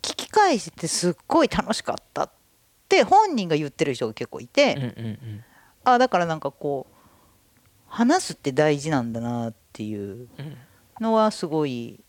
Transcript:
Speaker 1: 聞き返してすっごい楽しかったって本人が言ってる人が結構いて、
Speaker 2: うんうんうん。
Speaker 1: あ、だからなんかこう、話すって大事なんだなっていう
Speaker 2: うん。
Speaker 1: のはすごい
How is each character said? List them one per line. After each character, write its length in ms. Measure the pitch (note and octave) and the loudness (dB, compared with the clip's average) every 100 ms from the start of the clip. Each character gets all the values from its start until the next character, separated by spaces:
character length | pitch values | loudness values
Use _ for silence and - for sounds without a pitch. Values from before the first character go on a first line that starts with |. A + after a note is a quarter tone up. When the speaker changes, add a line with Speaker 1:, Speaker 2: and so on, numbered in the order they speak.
Speaker 1:
聞 160 | - - | -8 -10
き 120 | - | -2
返 300 | - G4+ B3 | 2 2 2
し 120 | - | -4
て 160 | - E3 | -10 -6
す 240 | - F3+ | -2 -2
っ 40 | E3+ _ | -4 _
ご 180 | E4+ | 2
い 40 | C#4 | 2
楽 240 | - F#3+ | 4 4
し 80 | A3 | 4
か 120 | - | -2
っ 20 | - _ | -8 _
た 100 | - | -6
っ 60 | - _ _ _ _ _ _ | -6 _ _ _ _ _ _
て 140 | F#4+ | 4
本 320 | A3 G4 G#4+ | 6 6 6
人 140 | C#4 F3+ | 0 0
が 80 | D3+ | -2
言 100 | D3 | -2
っ 40 | |
て 140 | - | -2
る 100 | D3+ | -2
人 120 | B2 A#2 | -2 -4
が 80 | |
結 160 | A2 B2+ | -6 -10
構 100 | - | -10
い 60 | A#2+ | -6
て、 300 | - C#4 C#3+ | 2 2 2
Speaker 2:
う 20 | |
ん 40 | |
う 40 | B2+ | -6
ん 200 | - A2+ | -8 -10
う 20 | |
ん。 340 | G#2+ A#2 G#2+ - _ _ _ | -10 -12 -16 -18 _ _ _
Speaker 1:
あ、 140 | - B3 | 2 4
だ 100 | B3+ | 4
か 100 | F#3 | 2
ら 60 | |
な 100 | E3+ D#3 | 0 -4
ん 40 | |
か 100 | C#3+ | -6
こ 340 | - D3 C#3 - | -8 -6 -6 -8
う、 60 | _ _ _ _ _ _ _ _ _ _ | _ _ _ _ _ _ _ _ _ _
話 360 | - A#3+ F4+ | -2 2 2
す 80 | - | -2
っ 40 | E3+ | -8
て 160 | - | -4
大 260 | C3 D3+ D3 | 2 2 2
事 120 | C#3+ | 0
な 120 | D3 | -2
ん 100 | A#2 | -2
だ 80 | A2+ | -6
な 300 | A#2 A#2+ A#2 | -4 -4 -6
っ 40 | A2 _ | -10 _
て 80 | - | -12
い 120 | G#2+ | -10
う 340 | G#2 G2+ G2+ B2 - | -8 -8 -12 -16 -16
Speaker 2:
う 40 | |
ん。 140 | C#3+ C3 - _ _ - | -16 -16 -20 _ _ -8
Speaker 1:
の 120 | A3+ | -2
は 180 | A3 G#3+ | 2 2
す 140 | - F3 | 0 -4
ご 200 | D#3 D3+ | -2 -2
い 340 | B2 A#2 G#2 | -4 -10 -14